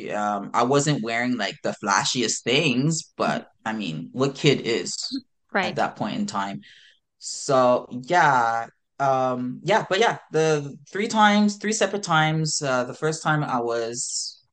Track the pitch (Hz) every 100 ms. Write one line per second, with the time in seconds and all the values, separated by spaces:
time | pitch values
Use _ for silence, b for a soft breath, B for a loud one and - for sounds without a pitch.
0 | 107 101 104 101 101 113 123 143 147 135
1 | 110 117 123 120 98 - 104 104 104 98
2 | 135 131 107 - 117 139 160 120 147 160
3 | - - 87 73 - _ 110 110 90 78
4 | 82 120 143 143 151 127 110 104 85 -
5 | - 262 - _ _ 202 180 135 92 -
6 | 107 - 104 101 98 101 B B B B
7 | _ _ - - - 131 123 123 - 123
8 | - 175 156 127 117 117 117 _ _ -
9 | 139 131 127 123 127 - 160 202 156 190
10 | 226 139 - 156 160 151 139 - - 190
11 | 226 220 208 208 208 - 208 214 196 202
12 | 196 156 156 160 156 - 143 127 127 123
13 | 156 160 165 151 135 127 117 117 117 123
14 | - - - - _